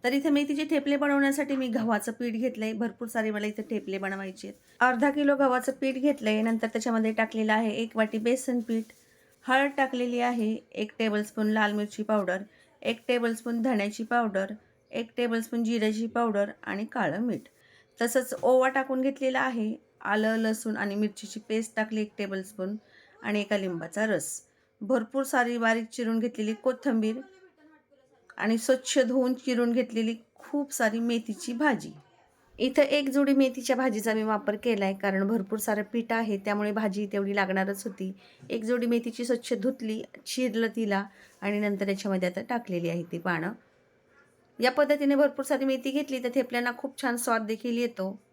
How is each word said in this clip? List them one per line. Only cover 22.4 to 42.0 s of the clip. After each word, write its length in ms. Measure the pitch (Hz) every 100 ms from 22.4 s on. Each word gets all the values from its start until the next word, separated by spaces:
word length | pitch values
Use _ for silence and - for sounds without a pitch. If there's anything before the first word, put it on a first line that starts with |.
| 185 - 185 214 _ - - _
आणि 180 | - 208
एका 180 | 202 208
लिंबाचा 480 | 190 170 165 - 220
रस. 360 | 190 - - _ _ _ _
भरपूर 420 | 202 262 220 269
सारी 360 | 269 269 240 240
बारीक 300 | 226 226 220
चिरून 260 | - 226 226
घेतलेली 360 | 233 240 214
कोथिंबीर 640 | 220 254 254 285 226 214 226 - - - _ 311 - _ _ _ _ _ -
आणि 220 | 208 226
स्वच्छ 400 | 226 262 - 294
धुवून 360 | 240 254 254
चिरून 380 | 254 - 240 240
घेतलेली 440 | 226 247 220 220 226 _
खूप 380 | _ - 285 277
सारी 280 | - 226 226
मेथीची 520 | 233 233 226 214 -
भाजी. 400 | 240 302 233 - - _ _ _ _ _ -
इथं 240 | 254 262
एक 260 | 277 294 277
जुडी 240 | 269 277
मेथीच्या 440 | 277 269 262 240 254
भाजीचा 380 | 262 214 220
मी 80 | 220
वापर 340 | 214 208 202 214
केलाय, 320 | 240 214 196
कारण 320 | 196 202 190 196
भरपूर 320 | 226 190 220
सारं 240 | 220 208
पीठ 300 | 208 233 233
आहे, 240 | 226 220 202
त्यामुळे 360 | 202 208 208
भाजी 340 | 208 214 196 208
तेवढी 240 | 202 196 202
लागणारच 480 | 190 190 190 196
होती. 280 | 226 190 190 190 - - -
एक 140 | 226
जुडी 220 | 220 240 233
मेथीची 380 | 233 240 226
स्वच्छ 300 | 240 240 -
धुतली, 480 | 233 220 262 220 220 - - -
चिरलं 400 | - 254 214 226 226
तिला 280 | 220 196 202 - - _
आणि 200 | 196 208
नंतर 280 | 208 196 202
याच्यामध्ये 400 | 196